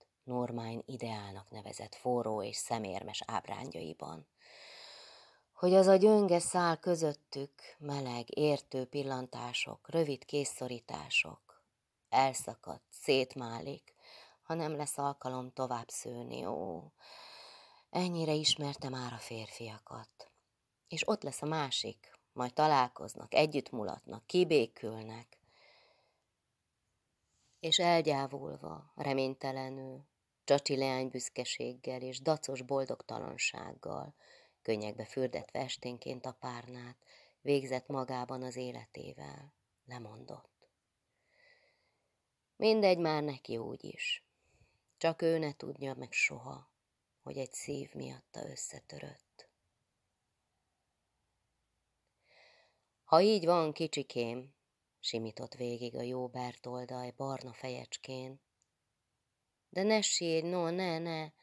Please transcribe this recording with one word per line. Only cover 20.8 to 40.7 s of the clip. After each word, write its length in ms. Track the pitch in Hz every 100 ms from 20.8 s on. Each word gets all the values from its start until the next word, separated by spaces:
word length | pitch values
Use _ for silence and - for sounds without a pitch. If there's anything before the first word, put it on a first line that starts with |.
| -
És 200 | 160 -
ott 140 | 214
lesz 200 | 139 -
a 40 | 151
másik, 720 | 160 135 - 107 - - - _
majd 200 | - 123
találkoznak, 840 | - 151 139 123 - 110 - -
együtt 360 | - 156 151 -
mulatnak, 560 | 120 101 - - 107 -
kibékülnek. 1120 | 180 170 151 113 - 110 110 110 113 - _ _ _ - - _ _ _ _ _ _ _ _ _ _ _ _ _ _ _ _ _ _
És 180 | 160 -
elgyávulva, 1120 | 175 165 151 139 139 139 147 143 156 160 143 -
reménytelenül, 1080 | 139 135 131 135 135 135 131 135 135 131 143 _ _ _
csacsi 320 | - 143 - 135
leány 320 | 135 131 131
büszkeséggel 920 | 127 - - 123 - 123 127 - 127
és 180 | 127 127
dacos 420 | 143 151 - 131
boldogtalansággal, 1500 | 127 139 131 123 - 117 - - - - - - - - - - - - - _
könnyekbe 420 | - 107 107 107
fürdetve 560 | 107 135 127 - - -
esténként 680 | 131 - 123 123 135 127 131
a 60 |
párnát, 640 | - 131 120 120 123 123 - _ - - _
végzett 460 | 139 143 131 127 -
magában 560 | 139 127 127 123 127
az 140 | 127 123
életével, 960 | 127 120 110 - - 135 143 143 143 _ _ _
lemondott. 840 | - 123 110 113 - - - _ _